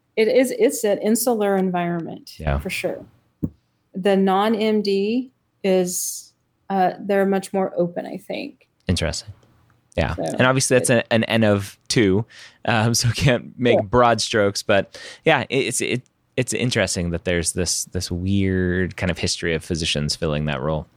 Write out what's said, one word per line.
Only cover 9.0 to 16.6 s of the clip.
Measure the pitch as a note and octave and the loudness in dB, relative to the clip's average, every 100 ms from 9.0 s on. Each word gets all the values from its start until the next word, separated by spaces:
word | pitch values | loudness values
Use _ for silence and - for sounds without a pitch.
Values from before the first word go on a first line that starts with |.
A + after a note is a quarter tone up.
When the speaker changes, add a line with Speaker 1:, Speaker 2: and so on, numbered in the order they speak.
| D#2+ - - - _ _ _ _ _ - | -2 -4 -10 -18 _ _ _ _ _ -4
Speaker 2:
Yeah. | C2+ - | -4 -4
Speaker 1:
So, | |
Speaker 2:
And | - - | -4 0
obviously | B2+ C3 - B2+ | 2 2 2 2
that's | B2+ | 4
Speaker 1:
it | A#2 - | 2 2
Speaker 2:
an, | A#2 | 0
an | - | 2
N | A2+ | 2
of | G#2+ G2+ G2 - - | 4 2 -2 -10 -2
two, | C3 G2+ G2 A2+ - - _ - | 2 4 2 -2 -10 -20 _ -2
um, | A2+ A2+ | 0 2
<laughs> | |
so | A2+ A#2+ | 2 0
can't | - C#3 A#2+ B1+ - | 2 2 2 -2 -2
make | B2 A2 | 2 2
Speaker 1:
Yeah. | |
Speaker 2:
broad | G2+ B2 A#2+ A2+ | 2 4 4 4
strokes, | - A2+ G2+ - | 0 2 2 0
but | - G2+ F#2 - - - - | 0 0 0 -8 -18 -4 2
yeah, | D3 - | 2 2
it, | C3 | -2
it's, | G#2 - | -2 -2
it, | - A#2+ - _ _ - | -2 -4 -6 _ _ -6
it's | B2+ | -4
interesting | - | -2